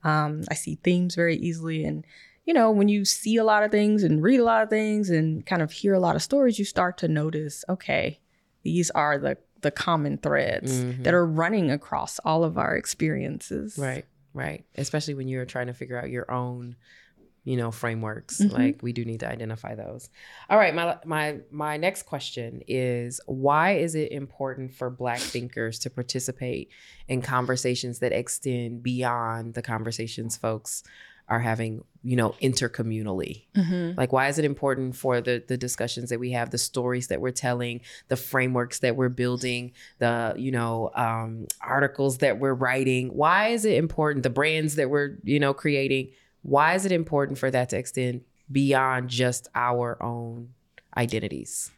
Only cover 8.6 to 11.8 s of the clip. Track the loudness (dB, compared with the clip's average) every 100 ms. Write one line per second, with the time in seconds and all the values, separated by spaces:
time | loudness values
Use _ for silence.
8.6 | -2 0 2 2 2 2 0 -4 _ _
9.6 | -2 0 0 2 0 -2 0 0 0 -2
10.6 | -2 -2 -2 -2 2 4 4 2 2 2
11.6 | 2 0